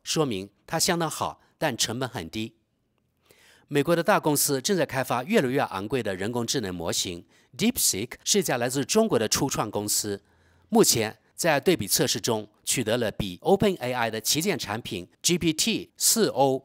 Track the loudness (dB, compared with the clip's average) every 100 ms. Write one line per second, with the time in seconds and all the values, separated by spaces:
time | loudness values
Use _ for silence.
0 | -4 0 0 -2 -8 _ -8 -2 0 0
1 | -2 -4 -6 -6 _ -4 -4 -2 -4 -4
2 | -6 -6 -8 -8 -8 _ _ _ _ _
3 | _ _ _ _ _ _ -4 0 2 2
4 | 4 2 2 2 2 0 0 0 0 -2
5 | -2 -2 0 2 2 0 -2 -4 -4 -2
6 | -2 -4 -4 -2 -2 -4 -4 -6 -4 -4
7 | -4 -8 -14 _ _ -2 0 2 0 0
8 | -4 -6 -2 0 2 0 -2 -2 0 2
9 | 2 2 2 0 0 -2 -4 -4 -2 -2
10 | -2 -6 _ _ _ _ 0 4 6 4
11 | 0 -6 _ -4 2 2 4 2 2 2
12 | 2 0 0 -2 -4 _ -4 -2 0 0
13 | 0 -4 -6 -4 2 4 4 0 -4 -2
14 | -2 -2 -2 0 0 -2 -4 -6 -6 -8
15 | -10 _ 0 0 2 0 0 -2 -4 -2
16 | 2 4 2 4 2 2